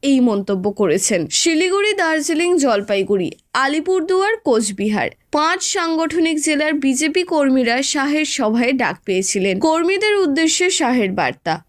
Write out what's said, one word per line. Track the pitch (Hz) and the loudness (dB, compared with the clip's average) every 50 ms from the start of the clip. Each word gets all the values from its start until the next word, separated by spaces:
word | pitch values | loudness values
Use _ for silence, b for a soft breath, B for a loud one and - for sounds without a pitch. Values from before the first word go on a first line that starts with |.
| - 285 | 2 2
এই | 277 262 247 240 | 2 4 4 2
মন্তব্য | 214 202 196 - 202 190 185 208 202 - | 2 0 -2 -2 -2 -2 -2 -4 -2 0
করেছেন। | 208 180 151 190 - - 220 180 160 - - - | 0 2 2 0 0 0 0 0 -2 -2 -4 -2
শিলিগুড়ি, | - 339 330 311 349 370 370 403 403 427 427 392 | 0 0 2 2 0 0 0 0 0 0 0 0
দার্জিলিং, | 349 320 320 311 294 311 339 302 349 349 349 339 269 | 0 0 0 -2 -2 -2 -2 0 0 2 2 2 2
জলপাইগুড়ি, | 262 226 202 202 208 208 202 190 190 202 196 185 - - _ _ _ _ 247 262 | 2 2 0 0 -2 -2 -2 0 0 0 0 0 -2 -6 _ _ _ _ -2 0
আলিপুরদুয়ার, | 269 294 320 302 370 370 370 311 349 370 370 381 415 453 440 _ 320 | 0 0 -2 0 0 0 0 0 0 0 0 2 0 -2 -2 _ 0
কোচবিহার, | 240 220 226 196 196 - 196 214 208 202 120 - - _ _ _ - | 2 2 0 -2 -4 -4 -2 -2 0 -2 -2 -4 -6 _ _ _ -2
পাঁচ | 294 302 320 359 381 - - - | 0 0 0 0 -2 -4 -4 -4
সাংগঠনিক | 403 339 330 330 320 330 320 320 339 330 - 320 302 294 | -2 -2 -2 -2 -2 -2 -2 0 0 0 0 0 -2 -2
জেলার | 320 302 285 302 302 311 294 269 | -2 0 0 0 0 -2 0 0
বিজেপি | 269 269 262 294 320 311 370 359 359 349 | 0 0 0 -2 0 0 -2 -2 0 0
কর্মীরা | 311 285 269 262 262 254 233 233 254 277 - | 0 2 2 2 2 2 2 0 0 -2 -2
শাহের | - 302 269 285 294 311 311 294 - - | -2 -2 -2 0 0 0 -2 -2 -2 -2
সভায় | 254 214 220 233 247 240 277 262 | -2 0 0 2 0 0 0 0
ডাক | 240 160 175 - _ | -2 -2 -4 -6 _
পেয়েছিলেন। | - 190 185 196 - - 202 185 196 185 190 233 320 | -2 -2 -2 -2 -2 -2 0 0 0 0 0 2 2
কর্মীদের | 320 330 339 349 392 381 427 427 415 403 381 | 2 2 2 0 0 0 0 0 2 2 2
উদ্দেশ্যে | 302 277 311 320 320 - - 359 370 381 - | 2 2 2 2 0 0 0 0 0 0 0
শাহের | 320 240 254 247 214 190 190 202 | 0 0 2 2 0 0 0 -2
বার্তা | 160 127 127 - _ 170 160 165 - | -2 -2 -4 -6 _ -6 -6 -6 -6